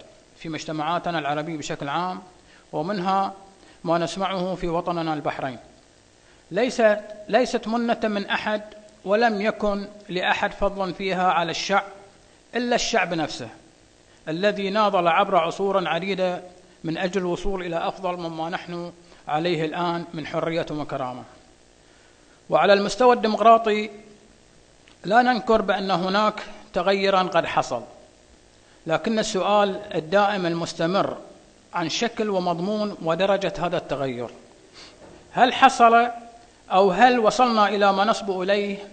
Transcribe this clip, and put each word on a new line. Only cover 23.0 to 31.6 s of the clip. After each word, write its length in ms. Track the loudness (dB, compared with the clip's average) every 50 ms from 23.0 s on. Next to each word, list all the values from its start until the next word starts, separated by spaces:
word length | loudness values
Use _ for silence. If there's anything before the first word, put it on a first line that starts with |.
| 4 4 4
الديمقراطي 760 | 4 2 0 0 4 6 8 8 8 6 2 0 0 -2 -6 -10 -16 -20 -20 -20 -20 -20 -20 _ _ _ _ _ _ _ _ _ _ _ -20 -20 _ -4
لا 180 | 2 4 4 4
ننكر 400 | 4 2 0 2 2 2 2 2
بأن 280 | 2 0 0 0 0
هناك 520 | 0 0 0 0 2 2 2 2 0 -2 -8 -14 -16 -18 -18 -6 -4
تغيراً 500 | 0 2 2 2 2 2 2 4 4 2
قد 240 | 2 2 0 0
حصل، 360 | 2 0 -2 -2 0 -4 -6 -8 -10 -18 -20 -20 -20 -20 _ _ _ -20 -20 _ _ _ _ _ _ _ _ _
لكن 320 | -2 -2 -2 0 0 0 0
السؤال 600 | -2 -2 -2 -2 0 2 4 4 4 2 0 -4 -8 -8 -6
الدائم 520 | -6 -4 0 2 4 4 4 2 0 -2
المستمر 680 | -2 -2 -2 -4 -6 -4 -2 -2 0 2 2 0 0 -2 -8 -12 -16 -20 -20 -20 -20 _ _